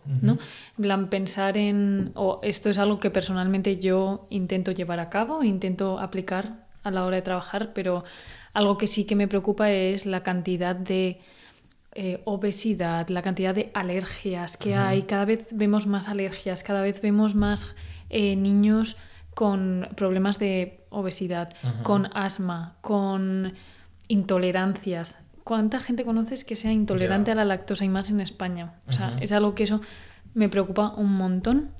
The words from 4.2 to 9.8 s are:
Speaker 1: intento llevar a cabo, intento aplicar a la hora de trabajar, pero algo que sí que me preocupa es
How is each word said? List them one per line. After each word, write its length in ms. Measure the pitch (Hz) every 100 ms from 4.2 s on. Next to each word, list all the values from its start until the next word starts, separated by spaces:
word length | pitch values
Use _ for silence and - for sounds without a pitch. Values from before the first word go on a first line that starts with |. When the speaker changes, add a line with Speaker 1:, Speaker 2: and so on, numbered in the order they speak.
| -
Speaker 1:
intento 440 | 202 180 190 185
llevar 260 | 180 175 170
a 100 | 170
cabo, 360 | 196 233 311
intento 560 | 247 190 190 185 196 190
aplicar 640 | 190 190 185 185 208 - - -
a 80 | 208
la 140 | 190
hora 100 | 185
de 80 | 185
trabajar, 500 | 185 180 - 202 214
pero 300 | 208 185 180 175 - - - -
algo 220 | 208 202 202
que 120 | 214
sí 160 | -
que 100 | 208
me 140 | 202 202
preocupa 420 | 202 196 208 214
es 340 | 196